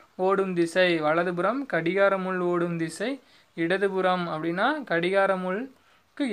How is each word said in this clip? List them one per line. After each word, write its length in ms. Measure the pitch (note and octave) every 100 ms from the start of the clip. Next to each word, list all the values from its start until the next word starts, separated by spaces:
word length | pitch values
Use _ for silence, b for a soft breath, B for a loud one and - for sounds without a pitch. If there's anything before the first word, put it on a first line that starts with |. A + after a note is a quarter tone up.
| B - F#3
ஓடும் 260 | G3 F#3+ F3
திசை, 300 | E3+ F#3 F3+ E3 D3+
வலதுபுறம் 520 | E3 F3+ F3 F3+ B3+ C#4
கடிகாரமுள் 680 | E3+ E3 F#3 G3 G3 F#3 F#3 F3
ஓடும் 260 | F3 F3 E3+
திசை, 280 | D#3+ E3 G#3+ C#4 b b b -
இடதுபுறம் 680 | E3 F#3+ G3 F#3+ F#3 F3+ E3+
அப்படின்னா 320 | D#3 E3 F3 A3+ D#4 C4
கடிகாரமுள்க்கு 1300 | E3+ F3 G3 G3 F#3+ F#3 F#3+ C4+ - _ _ _ - C#4